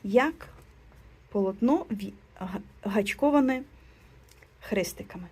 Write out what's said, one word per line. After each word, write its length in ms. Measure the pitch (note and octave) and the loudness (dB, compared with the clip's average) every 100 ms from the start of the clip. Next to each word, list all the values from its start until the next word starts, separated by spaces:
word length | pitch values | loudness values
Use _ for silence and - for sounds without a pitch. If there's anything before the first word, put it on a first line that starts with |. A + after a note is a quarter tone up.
як 440 | G3 A3+ C#4+ E4 - - - - - - - - - | 4 4 4 -2 -16 -20 -20 -20 -20 -20 -20 -20 -6
полотно 580 | G3+ F#3+ G3 A#3 E4 - | -2 -2 0 2 2 0
ві-, 220 | G#3 G3 - - - | -8 -8 -14 -20 -12
га-, 220 | F#3 G3 - - | -8 -8 -12 -8
гачковане 800 | G3+ G3+ G3+ - C#4+ C#4+ C4 C4 C4+ - - - - - - - - _ | -2 0 0 2 4 4 4 0 -6 -20 -20 -20 -20 -20 -20 -20 -20 _
хрестиками. 640 | - G3 E3+ - G3 F3+ F3 | -4 -2 -2 -8 -14 -14 -16